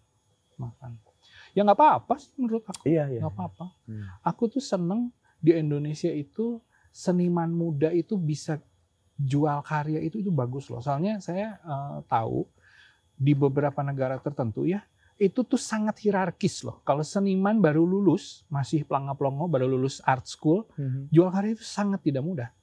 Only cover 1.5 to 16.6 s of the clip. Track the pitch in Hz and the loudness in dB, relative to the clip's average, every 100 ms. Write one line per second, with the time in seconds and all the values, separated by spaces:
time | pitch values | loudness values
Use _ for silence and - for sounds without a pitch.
1.5 | 190 202 202 302 131 - 262 - - 240 | 2 4 8 8 6 2 -4 -4 -4 -2
2.5 | 220 - - - 160 143 117 156 - 175 | -2 -4 -4 0 2 0 -4 -4 -6 -10
3.5 | - 180 - - 107 98 90 170 - 226 | -10 -14 -14 -14 -12 -12 -6 -4 0 -2
4.5 | 269 - 190 170 220 240 - _ _ 160 | -2 -2 -2 0 -2 -4 -8 _ _ 4
5.5 | 165 151 143 151 151 170 147 143 - 233 | 4 2 -2 -4 -2 -2 -4 -6 -6 -4
6.5 | 226 - _ _ - - 180 175 175 165 | -6 -12 _ _ -6 0 2 2 2 0
7.5 | 170 170 143 160 175 - 208 151 147 - | 0 -2 0 0 0 0 -2 -2 -4 -4
8.5 | 151 - _ _ _ _ - 135 143 151 | -8 -8 _ _ _ _ -6 0 2 2
9.5 | 147 - 151 147 156 160 220 196 147 123 | 0 -4 -4 -2 -4 -4 -4 -2 0 -2
10.5 | 139 131 120 135 139 196 214 180 180 220 | -4 -8 -8 -4 -2 -2 -4 -6 -6 -6
11.5 | 196 165 139 143 147 - 117 117 127 - | -10 -10 -8 -8 -12 -2 0 0 -2 -6
12.5 | _ _ - - _ _ - 135 143 143 | _ _ -20 -20 _ _ 0 2 4 2
13.5 | 139 143 139 139 135 131 131 147 143 117 | 2 -2 -2 -4 -2 -4 -4 -6 -4 -4
14.5 | 131 147 202 - _ _ _ 196 - 240 | -2 -2 -2 -6 _ _ _ 0 2 0
15.5 | 247 - 220 214 - 208 196 185 - 190 | -2 -2 -2 -2 0 0 0 -2 -2 -2
16.5 | - | -2